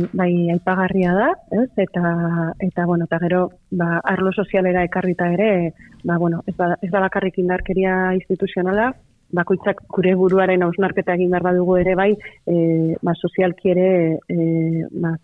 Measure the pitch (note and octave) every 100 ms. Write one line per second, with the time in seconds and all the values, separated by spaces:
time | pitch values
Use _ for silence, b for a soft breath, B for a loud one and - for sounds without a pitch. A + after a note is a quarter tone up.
0 | F3 F#3 F3+ F3 E3+ F3 - F#3 F#3 F#3+
1 | F3 F#3 C4 F4 - G3 B3+ - F#3+ F3
2 | F3 E3+ E3+ E3+ E3 - F#3 - F3 E3+
3 | E3 E3 E3+ F3+ F3+ - _ F#3 E3+ E3+
4 | - F#3+ F#3+ G3+ F#3+ F#3+ F#3 F3+ F3 F#3
5 | F3+ F3 F3 F3 A3 F#3 E3 B B B
6 | - E3+ E3+ E3 - F3+ F3 - F#3+ G3
7 | F#3+ G3+ F#3+ - F3+ F3+ - F#3 F#3+ F#3
8 | F#3 F#3 - F#3 F#3+ F#3+ F3+ G3+ B3 -
9 | _ _ _ F3+ F3 F#3 G#3 G3 - -
10 | F3+ F#3 F#3 F#3+ F#3 F3+ F3 E3+ F#3 F#3+
11 | F#3 F3+ F3+ F3+ F3+ F3+ F3+ F#3 F3+ F#3
12 | G3 G#3 B B - F3 E3 D#3+ D#3+ E3
13 | F3 E3+ F3 - F#3 E3+ F#3+ F3+ F#3+ F#3
14 | E3 D#3 - F3 E3 E3 D#3+ E3 - -
15 | E3 D#3+